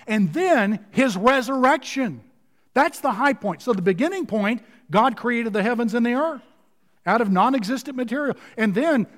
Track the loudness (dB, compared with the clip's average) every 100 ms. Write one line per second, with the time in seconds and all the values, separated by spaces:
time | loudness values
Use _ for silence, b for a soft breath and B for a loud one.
0 | -4 0 0 0 2 2 2 -2 -2 0
1 | 0 2 2 2 0 2 2 2 -2 -6
2 | -4 -6 -16 _ _ _ _ 0 0 0
3 | -4 0 0 0 -4 -4 -2 0 0 0
4 | -2 -2 -4 -2 -2 -2 B B -2 2
5 | 2 0 -4 -2 -2 -2 0 0 -2 0
6 | 0 0 -2 -6 -14 _ _ _ _ _
7 | 0 0 2 4 4 2 -2 -6 -6 -8
8 | -6 -4 -4 -6 B -4 -2 0 2 0
9 | -2